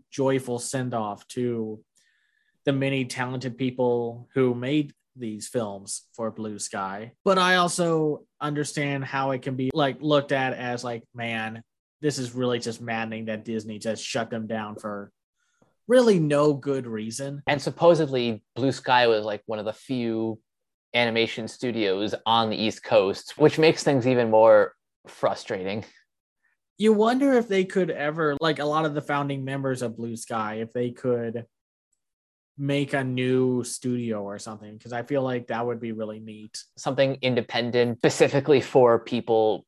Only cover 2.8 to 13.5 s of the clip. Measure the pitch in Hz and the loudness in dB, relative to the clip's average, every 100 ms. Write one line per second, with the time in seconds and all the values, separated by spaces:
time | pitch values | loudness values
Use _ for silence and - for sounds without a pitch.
2.8 | 135 135 123 - 123 131 127 113 131 127 | 0 -2 -4 -4 -6 -6 -8 -4 -4 0
3.8 | 123 120 117 117 123 139 127 120 123 151 | 0 0 -2 -8 -6 0 0 0 -2 -2
4.8 | 143 - _ 131 117 107 - 127 107 98 | -2 -8 _ -12 -10 -10 -8 -4 -4 -8
5.8 | 95 - - - 110 113 110 104 - 104 | -12 -14 -14 -10 -8 -8 -10 -8 -8 -6
6.8 | 95 101 113 - - 185 180 185 175 - | -6 -8 -12 -4 0 4 4 4 2 0
7.8 | 170 165 151 147 - _ 147 147 147 - | 0 2 0 -4 -10 _ -6 -4 -4 -4
8.8 | 143 139 135 139 135 131 135 131 131 151 | -4 -4 -4 -2 -2 -2 -4 -4 -2 0
9.8 | 143 123 151 147 135 139 131 123 123 120 | 0 0 2 2 2 0 0 -4 -4 -6
10.8 | 123 117 - 120 117 113 110 113 - _ | -6 -10 -12 -10 -6 -4 -6 -10 -16 _
11.8 | _ _ 147 139 123 120 123 120 120 113 | _ _ -2 -2 -4 -2 -2 0 -4 -8
12.8 | 120 113 113 110 113 107 107 | -6 -6 -4 -6 -6 -8 -6